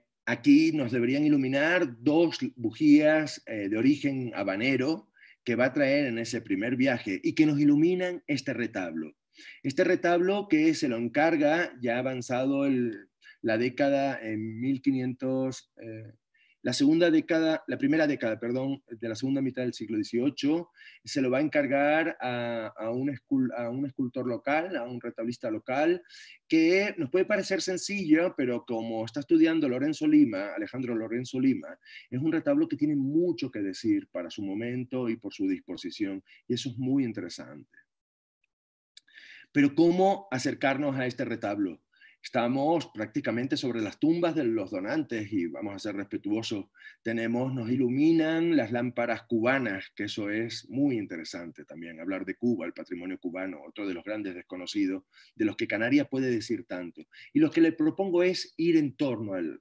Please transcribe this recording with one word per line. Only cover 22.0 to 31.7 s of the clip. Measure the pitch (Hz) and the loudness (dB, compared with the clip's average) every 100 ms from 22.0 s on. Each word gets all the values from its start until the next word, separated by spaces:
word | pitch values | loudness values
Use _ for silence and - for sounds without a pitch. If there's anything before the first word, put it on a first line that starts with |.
| 165 - | 0 -4
a, | 123 120 120 117 107 - | -4 -4 -4 -4 -8 -8
a | 110 | -6
un | 123 139 | -2 -4
escul-, | 127 - 135 127 120 | -6 -2 0 0 -2
a | 117 | -4
un | 131 | -4
escultor | 139 - 127 127 123 | -6 -4 -4 -4 -4
local, | 117 139 151 180 160 | -4 0 0 -2 -6
a | |
un | 120 123 | -8 -8
retablista | 120 - 113 120 117 | -10 -6 -6 -6 -6
local, | 110 - 131 156 175 - - - - - | -6 -4 0 2 0 -4 -20 -20 -20 0
que | 160 160 190 208 - | 4 6 4 2 -2
nos | 139 | 0
puede | 180 | 0
parecer | 190 208 - 190 | 2 0 0 -2
sencillo, | - 185 - 202 165 156 180 - | -2 -4 -4 -2 4 6 4 0
pero | 127 120 | 0 -2
como | - 113 117 110 | -4 -4 -4 -4
está | 113 147 | -4 -6
estudiando | 143 165 160 165 147 | 4 6 6 4 2
Lorenzo | - 147 151 151 | 2 0 0 6
Lima, | 151 131 98 101 | 6 6 2 -4
Alejandro | 87 101 123 123 | -6 -6 -6 -4
Lorenzo | 113 107 117 127 131 | -4 -4 -4 -4 2
Lima, | 135 104 76 | 2 2 -4